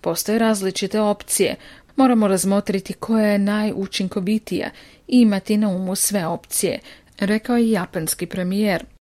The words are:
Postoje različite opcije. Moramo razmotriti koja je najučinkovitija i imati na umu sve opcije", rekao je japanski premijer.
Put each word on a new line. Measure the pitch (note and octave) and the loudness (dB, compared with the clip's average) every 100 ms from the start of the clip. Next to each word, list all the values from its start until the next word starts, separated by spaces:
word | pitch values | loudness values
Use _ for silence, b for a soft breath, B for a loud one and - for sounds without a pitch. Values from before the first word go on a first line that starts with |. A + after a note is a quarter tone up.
Postoje | E3+ E3 - A3 | -4 -4 -2 0
različite | A3+ G#3 F#3+ F#3 F#3+ G#3+ | 2 0 -2 -4 -4 0
opcije. | G#3 G#3 - - F#3+ - B B B - | 0 -2 -4 0 0 -2 B B B 2
Moramo | C4 A#3 G#3 | 4 6 4
razmotriti | F#3+ F#3+ G3 G3+ G3 - | 2 2 0 0 -4 -6
koja | G3 - A3 G#3+ | -10 -2 2 2
je | G3+ | 2
najučinkovitija | G3+ G#3+ G#3+ - G3 - F#3+ G#3 F#3 G#3+ - F3+ - B B B - | 0 0 -2 -4 -6 -4 -4 -4 -2 -2 -2 -6 -6 B B B 2
i | B3 | 4
imati | A3+ G3 F#3 G#3 | 4 2 0 0
na | G#3+ | 0
umu | F#3 F#3 G3 | -2 -4 -2
sve | - G3+ E3 | -2 -2 -2
opcije", | E3+ - - F#3 - B B B - | -6 -6 -2 -2 -4 B B B -6
rekao | G3 G#3+ - A#3+ | -2 0 0 2
je | A3+ | 2
japanski | G#3 F3+ F3 D#3 - F3 | 0 -2 -6 -6 -6 -6
premijer. | F#3 F3+ G3 G#3+ E3+ - - | -4 -4 0 0 -2 -6 -20